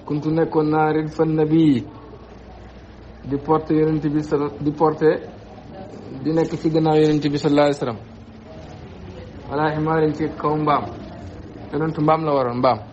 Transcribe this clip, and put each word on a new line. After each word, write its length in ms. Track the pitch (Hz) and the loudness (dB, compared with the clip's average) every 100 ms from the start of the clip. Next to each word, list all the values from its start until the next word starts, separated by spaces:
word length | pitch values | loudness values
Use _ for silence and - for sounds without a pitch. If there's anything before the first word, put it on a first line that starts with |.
Kuntu 240 | - 151 151 | -4 -4 0
nekkoon 380 | 160 160 160 151 | 0 2 2 2
naa 220 | 156 156 | 2 2
ridfa 320 | 156 156 - 160 | 2 -2 0 0
nabi 380 | 156 151 160 160 127 107 - - - - - - - - - - - - - | 2 4 6 6 4 0 -14 -18 -20 -20 -20 -20 -20 -20 -20 -20 -20 -20 -16
di 140 | 127 139 | -6 -6
porte 340 | 143 156 156 | 0 0 2
yonent 320 | 156 156 156 147 | 2 4 2 0
bi 140 | 147 | -2
sal-, 320 | 151 147 147 143 | 0 -2 -2 -2
di 140 | 147 | -4
porte 380 | 147 160 156 156 180 - - - - - 190 190 - - 135 | 2 2 4 2 2 -4 -16 -18 -18 -18 -16 -16 -16 -14 -6
di 100 | 135 | -2
nekk 200 | 160 160 160 | 0 0 0
ci 100 | 165 | 0
gannaaw 280 | 160 160 156 | 2 4 6
yonent 280 | 151 151 147 | 6 4 2
bi 100 | 143 | 0
sallallahu 300 | 151 143 147 | 2 4 4
alayhi 100 | 139 | 2
wa 60 | |
sallam. 160 | 135 107 - - - - - - - - - - - - - - - | -2 -4 -10 -18 -20 -20 -18 -18 -16 -16 -16 -16 -16 -16 -16 -16 -8
Ala 160 | 139 156 | -2 0
himaarin 420 | 156 156 160 156 151 | 0 0 2 2 0
ci 80 | 156 - | -4 -2
kaw 160 | 151 151 | -2 0
mbaam. 280 | 151 143 - - - - - - - - - | 2 0 0 -10 -14 -14 -14 -14 -16 -16 -8
Yonent 300 | 147 160 160 | -4 -4 0
mbaam 220 | 151 160 | 2 2
la 80 | 156 | 2
waroon 240 | 143 123 120 | 2 2 2
mbaam. 220 | 131 110 107 | 2 2 -2